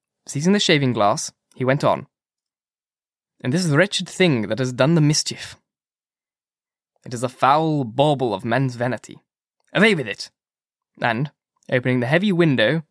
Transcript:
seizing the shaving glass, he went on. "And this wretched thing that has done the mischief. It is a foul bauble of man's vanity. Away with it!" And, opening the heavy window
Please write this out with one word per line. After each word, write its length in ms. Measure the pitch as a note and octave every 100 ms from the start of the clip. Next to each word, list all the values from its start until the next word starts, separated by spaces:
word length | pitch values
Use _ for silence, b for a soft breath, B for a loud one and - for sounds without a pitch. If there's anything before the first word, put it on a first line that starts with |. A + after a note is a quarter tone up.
| _ _ -
seizing 280 | C#3 E3
the 60 | G3+
shaving 340 | - D3+ C3+
glass, 400 | A2+ G2+ C#3+ - - _
he 120 | _ B2+
went 180 | C#3+
on. 240 | C3 D#2+ - _ _ _ _ _ _ _ _ _ _ _ _ _
"And 100 | B2
this 140 | D#3 F3+
wretched 420 | C#3+ G3+ - F3+
thing 360 | - F#3 B2
that 160 | G2+ A2
has 120 | B2+
done 240 | B2 C3 E3+
the 60 |
mischief. 560 | D3 D3+ - B2 - - _ _ _ _ _ _ _ _ _ _ _ _ _ _
It 100 | C3
is 100 | A#2+
a 60 | B2
foul 540 | - C3 D3 D#3+ D3+
bauble 500 | B2 A#2+ D3 C#3 B2+
of 120 | G2 A#2
man's 300 | A#2+ C3+ A#2+
vanity. 460 | B2 A2+ - - _ _ _ _ _
Away 220 | - A3 F3+
with 120 | A2+
it!" 240 | G2 - _ _ _ _ _ _ _
And, 320 | A#2+ A2+ D3 - _ _ -
opening 300 | B2+ B2+ B2+
the 80 | A#2+
heavy 240 | E3 G#3
window 520 | E3+ E3+ B2 A2 D#3+ -